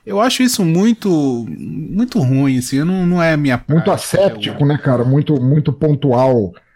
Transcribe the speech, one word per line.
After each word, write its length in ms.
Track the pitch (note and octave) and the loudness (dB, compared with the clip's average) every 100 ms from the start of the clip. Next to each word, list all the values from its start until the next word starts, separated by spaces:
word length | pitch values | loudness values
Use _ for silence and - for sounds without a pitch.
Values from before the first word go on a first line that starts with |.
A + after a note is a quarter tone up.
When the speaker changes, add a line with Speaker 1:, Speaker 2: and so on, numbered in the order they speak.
Speaker 1:
Eu 160 | - G3 | -6 0
acho 220 | B3+ - | 0 2
isso 220 | B3+ - | 0 0
muito, 840 | E3+ E3+ A3 A3 G3+ D#3+ C#3 A#2+ A2 | 0 2 2 0 0 0 0 -2 -6
muito 720 | D2+ F2 D#3 D#3+ F#3 B3 B3 | -10 -10 -10 -6 -4 -2 0
ruim, 380 | B2+ C3+ C#3 B2+ | 0 2 2 0
assim, 180 | B2 C#3 | -2 -2
eu 60 | |
não, 220 | E3 F#3+ F3 | 0 0 0
não 160 | F3+ | 2
é 120 | E3 | 2
a 20 | D3+ | 0
minha 200 | C#3+ B2 - | 0 -2 0
Speaker 2:
Muito 160 | D#3+ | 0
Speaker 1:
prática, 80 | G3+ | 2
Speaker 2:
asséptico, 680 | D#3 - - G3 - G#2 D3+ | -2 -2 0 0 0 -6 0
Speaker 1:
eu 40 | C#3+ | 0
Speaker 2:
né, 120 | D3 | 0
cara? 260 | C#3+ B2 | 0 0
Muito, 360 | A#2+ C#3 D3 C#3+ | 2 0 2 0
muito 320 | B2+ D3+ D3 | 2 2 0
pontual, 800 | B2+ D#3 D3 C#3+ A#2+ C3 A#2+ F#2+ - _ | 0 0 0 0 2 2 2 0 -6 _